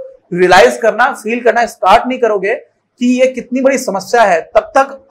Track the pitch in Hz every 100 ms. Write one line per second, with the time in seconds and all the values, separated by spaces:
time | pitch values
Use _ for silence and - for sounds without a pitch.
0 | - - _ 175 180 180 240 - 220 208
1 | 254 233 214 240 233 226 233 - 190 220
2 | 247 254 226 208 190 254 - _ _ _
3 | 247 254 254 254 - 247 269 262 - 190
4 | 185 240 214 165 - 214 - 269 269 -
5 | _